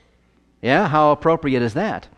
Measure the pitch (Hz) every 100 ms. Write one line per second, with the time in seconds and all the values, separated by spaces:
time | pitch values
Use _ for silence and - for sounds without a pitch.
0 | _ _ _ _ _ - 113 151 131 156
1 | 151 143 160 165 143 127 120 123 208 95
2 | -